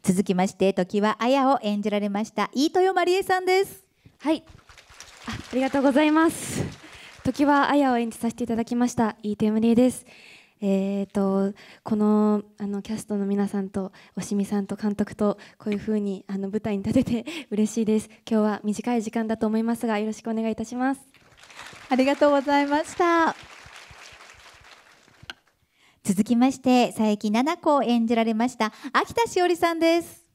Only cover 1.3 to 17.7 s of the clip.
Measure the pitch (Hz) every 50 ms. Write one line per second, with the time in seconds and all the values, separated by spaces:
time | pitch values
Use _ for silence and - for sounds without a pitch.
1.3 | 269 277 262 262 277 - - 208 208 208 202 220 208 208 202 208 202 202 226 -
2.3 | _ - 202 - - 233 285 330 - 359 370 381 370 370 349 359 359 392 381 -
3.3 | 370 370 370 359 370 381 392 - - - _ _ _ _ _ - _ _ - 277
4.3 | 320 262 - - - - _ _ - - _ _ - - - - - - - -
5.3 | 220 - - - - 254 262 269 - 277 254 285 240 294 311 302 302 311 320 339
6.3 | 320 - - - - - - - - - - - - - - - - - - 262
7.3 | - - 294 277 294 285 285 - 285 294 277 262 247 233 233 226 214 - - 233
8.3 | 226 - 240 233 233 226 233 - 247 240 247 240 - - 233 214 - _ - 208
9.3 | 208 - 220 214 214 226 220 233 233 226 254 254 240 - - - - - - -
10.3 | - - _ _ _ _ 208 196 196 190 190 196 202 202 196 196 - 208 196 196
11.3 | 190 196 196 196 208 - - - - - _ - 220 208 214 208 214 214 214 214
12.3 | 214 208 - - _ _ 208 202 202 202 196 - 220 214 - - 208 202 202 196
13.3 | 202 202 202 196 - 202 196 190 - 202 190 190 _ - - - _ 196 180 -
14.3 | 208 202 196 196 208 202 196 - 202 - - 208 202 - 208 196 - - 214 208
15.3 | 202 - - - - _ - 220 208 202 - 220 214 214 208 202 190 196 - -
16.3 | 196 190 196 196 196 214 - 233 208 196 196 220 214 262 247 - 240 226 220 294
17.3 | 339 320 269 _ 208 202 214 214